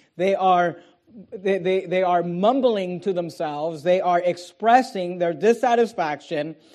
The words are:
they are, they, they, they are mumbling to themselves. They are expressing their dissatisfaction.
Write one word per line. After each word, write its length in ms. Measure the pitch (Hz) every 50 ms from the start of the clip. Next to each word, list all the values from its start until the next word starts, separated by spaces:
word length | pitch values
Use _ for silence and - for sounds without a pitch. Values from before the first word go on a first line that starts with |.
| _ _ _
they 200 | - 180 190 196
are, 420 | 180 190 185 180 175 175 170 151 - - _ _ _ _ _ - - 180 -
they, 260 | - 202 180 190 196 185
they, 280 | 170 185 185 190 180
they 180 | 175 180 185 185
are 200 | 175 180 175 170
mumbling 760 | 175 170 175 196 220 262 277 254 247 220 202 185 180 180 170
to 100 | - 202
themselves. 720 | 185 175 175 160 - - 165 151 147 147 156 170 165 147 135
They 160 | 175 180 185
are 220 | - 180 175 175
expressing 960 | 180 175 170 - - - - - 208 226 233 262 254 254 - 190 180 175 180 175
their 160 | 175 170 170
dissatisfaction. 1200 | 143 185 220 233 226 269 240 240 240 233 233 - - 165 151 147 143 - - 170 147 151 160 156 - _ _ -